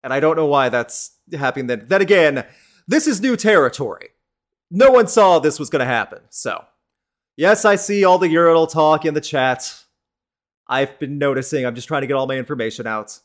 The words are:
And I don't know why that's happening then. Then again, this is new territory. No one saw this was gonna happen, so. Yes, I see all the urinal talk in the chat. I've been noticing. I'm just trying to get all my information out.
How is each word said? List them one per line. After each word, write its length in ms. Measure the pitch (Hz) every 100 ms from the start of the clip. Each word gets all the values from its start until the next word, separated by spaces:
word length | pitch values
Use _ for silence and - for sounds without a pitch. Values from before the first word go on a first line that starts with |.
And 100 | 135
I 60 | 135
don't 180 | 156 160
know 100 | 151
why 220 | 143 127
that's 480 | 120 120 - - _ _
happening 340 | 151 135 139 127
then. 180 | 120 113
Then 140 | 190
again, 440 | 196 196 156 139 - _ _ _ -
this 180 | 277 302
is 140 | 208
new 160 | 254 240
territory. 720 | 214 202 131 - 123 82 - _ _ _ _ _ _
No 200 | 175 269
one 160 | 254 202
saw 320 | - 196 170
this 220 | 147 139
was 100 | 131
gonna 140 | 151
happen, 360 | 127 117 101 101 _
so. 340 | - 127 87 - _ _ _ _ _ _ -
Yes, 280 | 175 208
I 120 | 214 202
see 280 | - 202
all 140 | 190 180
the 100 | 175
urinal 380 | 160 170 165 160
talk 380 | 160 151 156
in 100 | 160
the 60 | 147
chat. 640 | - 147 131 123 - - _ _ _ _ _ _ _ _ _
I've 320 | 127 135 -
been 200 | 139 143
noticing. 480 | 143 135 131 147 127
I'm 80 |
just 120 | 120 -
trying 140 | 151
to 60 | 127
get 80 |
all 120 | 139 131
my 100 | 131
information 500 | 123 139 113 110 113
out. 320 | 110 104 -